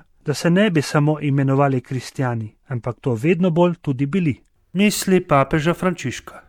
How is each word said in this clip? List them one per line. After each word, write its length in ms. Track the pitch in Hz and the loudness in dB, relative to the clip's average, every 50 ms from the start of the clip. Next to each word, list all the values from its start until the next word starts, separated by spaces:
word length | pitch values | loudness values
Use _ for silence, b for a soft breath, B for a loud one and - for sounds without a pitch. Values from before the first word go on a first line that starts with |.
| - _ _ _ _ | -2 _ _ _ _
da 100 | - 139 | -8 -6
se 160 | - - 170 | -2 0 2
ne 200 | 170 190 208 220 | 2 4 2 2
bi 120 | 170 151 135 | 2 0 0
samo 380 | - - 156 147 151 156 147 | 0 0 2 2 2 0 0
imenovali 600 | 147 147 139 139 139 135 135 139 143 139 135 127 | -2 -2 0 0 2 2 2 2 2 2 2 -2
kristjani, 760 | - - 135 127 - - - - 135 123 120 113 107 104 - _ _ - | -4 -4 -6 -8 -8 -8 -6 -4 -4 -2 -2 -4 -6 -8 -12 _ _ -10
ampak 280 | 135 120 - 127 113 - | -10 -8 -6 -8 -8 -6
to 140 | - 139 120 | -4 -4 -2
vedno 360 | 107 120 160 185 165 180 185 | 0 0 0 0 2 2 2
bolj 240 | 160 170 175 175 170 | 2 4 2 2 2
tudi 320 | - - 147 135 120 143 | -2 -4 -4 -4 -2 -2
bili. 340 | 139 143 196 180 156 110 - _ _ _ _ _ _ - | -2 -2 0 0 0 -2 -4 _ _ _ _ _ _ -2
Misli 480 | 170 208 208 202 - - 190 185 180 | 2 2 2 2 0 0 2 2 2
papeža 540 | 180 - 151 139 131 - 170 160 143 170 165 | 2 2 2 2 2 2 0 0 0 0 -2
Frančiška. 640 | - - 185 175 - - 123 - - - - - - - | 0 -2 -4 -4 -4 -6 -8 -8 -8 -12 -18 -20 -20 -20